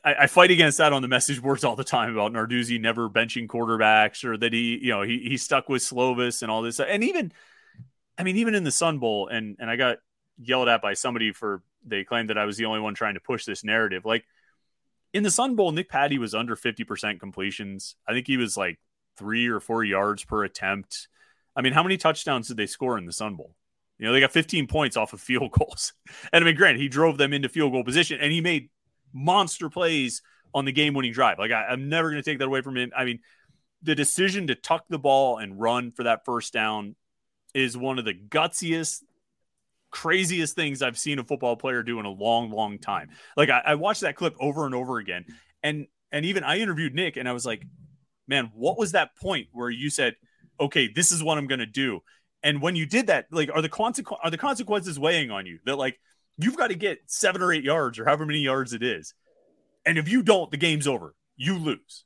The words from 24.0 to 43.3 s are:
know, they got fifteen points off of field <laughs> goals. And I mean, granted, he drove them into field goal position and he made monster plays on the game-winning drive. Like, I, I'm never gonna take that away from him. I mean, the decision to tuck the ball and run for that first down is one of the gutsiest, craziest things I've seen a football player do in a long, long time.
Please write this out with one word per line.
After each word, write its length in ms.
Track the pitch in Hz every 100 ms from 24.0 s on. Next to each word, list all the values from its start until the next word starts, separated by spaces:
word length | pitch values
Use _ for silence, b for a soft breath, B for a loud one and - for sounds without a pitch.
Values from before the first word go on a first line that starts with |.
| 110
know, 60 |
they 80 | 131
got 120 | 135
fifteen 340 | 165 156 175 131
points 300 | 156 135 113
off 160 | 107
of 80 | 104
field 300 | - 123 123
<laughs> 80 | -
goals. 340 | - - - _ B B B
And 100 | 170
I 40 | 170
mean, 100 | 160
granted, 240 | 190 127
he 80 | 139
drove 300 | 131 160 139
them 140 | 139
into 160 | 143 139
field 240 | 160 143
goal 120 | 127
position 340 | 120 143 165 139
and 100 | 147
he 80 | 165
made 300 | 170 160 131 _ _ _ _
monster 580 | 131 147 190 175 - 160
plays 520 | 180 170 156 127 - b b b
on 100 | 147
the 80 | 135
game-winning 400 | 131 151 139 127
drive. 260 | 117 123 87
Like, 120 | 110
I, 120 | 113 107
I'm 220 | 127 139
never 220 | 165 160
gonna 120 | 147
take 160 | 160 139
that 80 | 135
away 140 | 135
from 140 | 131 127
him. 140 | 123 135
I 80 |
mean, 160 | 127 117 b b b b _ _
the 120 | 156
decision 520 | 147 143 - 190 196 165
to 60 |
tuck 300 | 123 - 160 _
the 100 | 160
ball 400 | 139 135 131 113
and 220 | 104 98
run 320 | 113 123 120
for 120 | 117
that 200 | 117 113
first 280 | - 120 -
down 440 | 117 110 107 104 - _ _ _ _ _
is 220 | 135 131 123
one 220 | 131 131
of 60 |
the 100 | 110
gutsiest, 880 | 90 104 151 165 - 170 165 156 - _ _ _ _ _ _ _ _ _
craziest 640 | - 160 185 180 180 151
things 280 | - 151 135
I've 160 | 131 117
seen 200 | 147 143
a 60 |
football 320 | 120 139 123 117
player 260 | 139 123
do 160 | 117 117
in 60 | 104
a 40 |
long, 400 | 98 110 117 117
long 280 | 107 104 101
time. 320 | - 95 76 B B